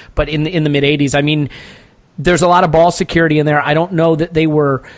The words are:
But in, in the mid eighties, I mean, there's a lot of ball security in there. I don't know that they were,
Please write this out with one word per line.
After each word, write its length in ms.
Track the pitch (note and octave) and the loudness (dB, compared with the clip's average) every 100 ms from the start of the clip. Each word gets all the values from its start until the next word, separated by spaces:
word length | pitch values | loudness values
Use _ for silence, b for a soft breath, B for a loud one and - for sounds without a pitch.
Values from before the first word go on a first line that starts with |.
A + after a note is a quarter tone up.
| B - | B -6
But 120 | D3 | -4
in, 200 | D3+ D#3 | -2 -2
in 160 | F3 | -2
the 80 | D3+ | 0
mid 120 | C#3+ | 0
eighties, 300 | C#3+ D3+ C#3 | 0 0 0
I 80 | D3 | 0
mean, 300 | D3 D3+ C#3+ B B B B B _ - | 0 -2 -4 B B B B B _ -6
there's 240 | D3 F3 | 0 2
a 60 | F3+ | 4
lot 160 | F3 | 2
of 80 | F3+ | 2
ball 180 | D#3+ E3+ | 2 2
security 480 | - E3+ E3 E3 D3+ | 0 -2 0 0 0
in 80 | D3 | 0
there. 160 | D3 | 0
I 140 | C#3+ D3+ | 0 -2
don't 180 | F3 | -2
know 220 | F3 E3 D#3+ | 0 0 0
that 180 | E3+ | -2
they 140 | D#3+ D#3+ | -2 0
were, 340 | D3+ C#3+ C3 - | 0 0 -2 -8